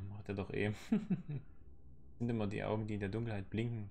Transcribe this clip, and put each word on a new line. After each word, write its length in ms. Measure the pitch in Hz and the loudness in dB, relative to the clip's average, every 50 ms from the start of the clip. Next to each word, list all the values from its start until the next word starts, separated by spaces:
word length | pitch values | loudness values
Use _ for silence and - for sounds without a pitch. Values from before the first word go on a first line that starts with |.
| 95 - | -4 -4
Macht 200 | 104 104 - - | -6 -6 -4 -2
er 60 | 98 | 0
doch 160 | 98 92 - | 0 0 0
eh. 220 | - 104 101 107 104 - - - | 2 4 4 4 2 0 2 4
<laughs> 1300 | 226 202 - - 185 - - - 147 135 - - - - - - - - - - - - - - - - | 4 4 4 2 0 0 0 -4 -6 -6 -6 -8 -12 -14 -14 -14 -14 -14 -14 -14 -14 -14 -14 -14 -4 -2
Sind 100 | 120 120 | 0 2
immer 160 | 117 110 104 | 2 2 2
die 180 | 98 107 104 98 | 2 2 2 2
Augen, 220 | 104 107 107 107 | 2 2 2 2
die 80 | 107 107 | 0 0
in 60 | 101 | 0
der 100 | 101 95 | 0 0
Dunkelheit 400 | 101 113 117 117 107 98 95 - | 2 0 0 0 0 -2 -2 0
blinken. 400 | - 107 117 120 120 110 101 104 | 0 2 2 2 0 -2 -4 -6